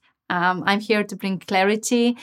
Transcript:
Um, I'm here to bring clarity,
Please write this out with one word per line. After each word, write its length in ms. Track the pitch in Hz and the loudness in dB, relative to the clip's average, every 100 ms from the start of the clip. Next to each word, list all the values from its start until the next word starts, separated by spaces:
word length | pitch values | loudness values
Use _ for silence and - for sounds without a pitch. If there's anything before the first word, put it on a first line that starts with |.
| _ _ - | _ _ -6
Um, 340 | 180 175 180 196 | -2 0 0 0
I'm 140 | 202 | -2
here 240 | 214 214 | 0 0
to 120 | 208 196 | 0 -6
bring 220 | 196 185 | -6 -6
clarity, 800 | - 196 196 220 226 240 233 233 | -2 2 2 0 0 2 2 0